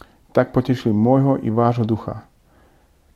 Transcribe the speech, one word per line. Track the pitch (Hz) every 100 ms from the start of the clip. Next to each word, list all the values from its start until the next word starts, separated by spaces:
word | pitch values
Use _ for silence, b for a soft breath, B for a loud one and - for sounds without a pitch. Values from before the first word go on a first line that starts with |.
| B B _
Tak | - 127
potešili | 131 127 127 117
môjho | 104 117 135 139 135
i | 113
vášho | 110 117 117
ducha. | 113 110 - 110 - _ b b b b b b b